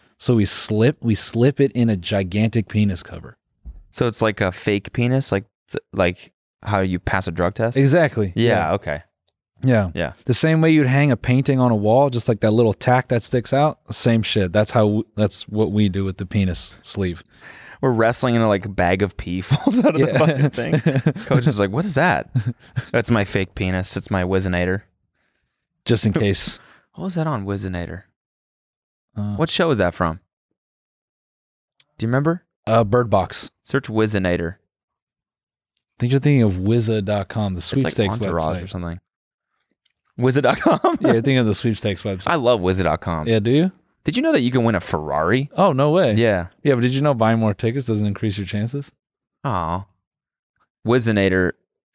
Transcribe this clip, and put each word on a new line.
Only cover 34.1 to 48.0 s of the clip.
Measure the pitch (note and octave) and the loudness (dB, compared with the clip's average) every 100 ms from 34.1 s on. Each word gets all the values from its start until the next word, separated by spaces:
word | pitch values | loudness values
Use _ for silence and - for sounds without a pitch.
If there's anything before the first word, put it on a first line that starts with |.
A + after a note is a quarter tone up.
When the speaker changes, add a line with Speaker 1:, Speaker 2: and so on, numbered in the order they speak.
| G#2 F#2 F2 E2+ E2+ | 0 0 -2 -4 -8
Speaker 1:
I | _ _ _ _ _ _ _ _ _ _ _ _ _ _ | _ _ _ _ _ _ _ _ _ _ _ _ _ _
think | A#2+ | 0
you're | C3+ | 2
thinking | C#3+ C#3 | 4 4
of | A2 | 4
wizza | F#2 F#2+ A#2+ A2+ A2 | 2 0 0 0 -2
dot | G2 G#2 F#2+ | -2 -4 -4
com, | A2+ G#2 F2+ | -4 -4 -4
the | |
Speaker 2:
It's | - | -4
like | B2+ | -2
Speaker 1:
sweepstakes | C3 - G2+ A2 | -2 0 -2 -2
Speaker 2:
Entourage | G2+ E2 D#2 F2 | -4 -2 -2 -4
Speaker 1:
website. | |
Speaker 2:
or | F#2 | -8
something. | F#2 E2+ F2 - _ _ _ _ _ _ _ _ _ _ - | -10 -10 -12 -16 _ _ _ _ _ _ _ _ _ _ -2
Wizza | B2 C3 | 2 2
dot | C3 - | 2 2
com? | - E3 | 2 2
<laughs> | E4 E4+ | 2 0
Speaker 1:
Yeah, | - | 2
you're | A2+ | 2
thinking | A#2 C3 | 2 2
of | A2+ | 2
the | |
sweepstakes | G2+ A#2+ G#2 G#2+ F#2 | 0 0 -2 -4 -4
website. | G#2+ F#2+ - | -6 -4 -2
Speaker 2:
I | E3 | 0
love | A#2+ A#2+ | 2 2
wizza | F#2 F#2+ | 2 0
dot | E2+ D#2 | 0 -2
com. | - E2 D#2 | -4 -6 0
Speaker 1:
Yeah, | A2 | 0
do | G#2+ | 2
you? | C#3 F3+ - _ _ | 2 2 -2 _ _
Speaker 2:
Did | - G3+ | -6 -2
you | |
know | D#4+ | 0
that | D4 | 2
you | B2 | 2
can | B2+ | 2
win | A#2 G2 | 2 0
a | |
Ferrari? | - E2 D2+ C#2+ D#2+ B2 C#3+ - | -2 -6 -4 -2 0 0 -2 0
Speaker 1:
Oh, | F#3+ | 0
no | C3 D3 | 2 2
way. | E3+ D3+ | 2 2
Speaker 2:
Yeah. | G#2+ A#2 G2 E2+ - | 2 2 0 -2 -4
Speaker 1:
Yeah, | D3 B2+ | 0 2
but | |
did | B2 | 2
you | C3 | 0
know | D3 | 0
buying | B2 A2 A2+ | 2 2 2
more | A2 | 0
tickets | G2 A2+ C3 A#2+ | 0 -4 -4 -4
doesn't | G#2+ | -2